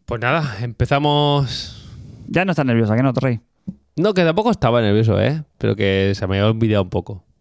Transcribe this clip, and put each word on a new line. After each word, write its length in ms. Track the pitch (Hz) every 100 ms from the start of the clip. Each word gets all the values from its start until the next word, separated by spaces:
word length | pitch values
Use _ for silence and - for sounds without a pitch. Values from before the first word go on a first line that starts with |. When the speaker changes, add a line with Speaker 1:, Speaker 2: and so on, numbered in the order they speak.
| -
Speaker 1:
Pues 140 | 120
nada, 360 | 120 165 143 101
empezamos. 1300 | 120 113 120 143 147 147 147 143 131 - - - - - - - -
Speaker 2:
Ya 180 | 165 190
no 60 |
estás 140 | 165 131
nervioso, 280 | 117 107
¿a 20 | 110
que 80 |
no, 100 | 135
Torrey? 260 | 123 131 117 - _ - - _ -
Speaker 1:
No, 180 | 202
que 100 | 185
tampoco 280 | 170 170 226
estaba 300 | 208 117 120
nervioso, 380 | 107 107 113 98
¿eh? 220 | 110 156 147 -
Pero 180 | 107 107
que 380 | 98 95 98 98
se 100 | 92
me 100 | 98
había 100 | 107
olvidado 340 | 113 113 104
un 60 | 90
poco 340 | 98 - 98 - _